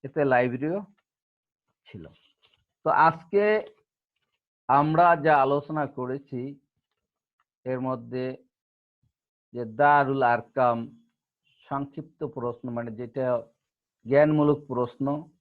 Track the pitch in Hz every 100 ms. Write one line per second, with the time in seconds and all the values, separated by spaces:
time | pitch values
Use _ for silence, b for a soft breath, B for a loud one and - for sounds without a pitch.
0 | 131 - 139 127 123 123 151 190 196 _
1 | _ _ _ _ _ _ _ _ _ 98
2 | 78 _ _ _ _ _ _ _ 156 -
3 | 160 160 - 202 208 214 - _ _ _
4 | _ _ _ _ _ _ - 135 151 156
5 | 175 170 151 147 135 143 143 156 139 -
6 | 127 135 139 127 131 139 _ _ _ _
7 | _ _ _ _ _ _ 127 127 131 127
8 | 117 127 127 131 _ _ _ _ _ _
9 | _ _ _ _ _ 120 113 110 147 147
10 | 135 135 123 120 - 139 123 117 117 -
11 | _ _ _ _ _ _ _ 139 139 -
12 | 156 _ 156 - 120 117 127 117 120 110
13 | 120 135 127 120 - _ _ _ _ _
14 | 113 139 151 151 147 143 147 135 120 -
15 | 139 147 - _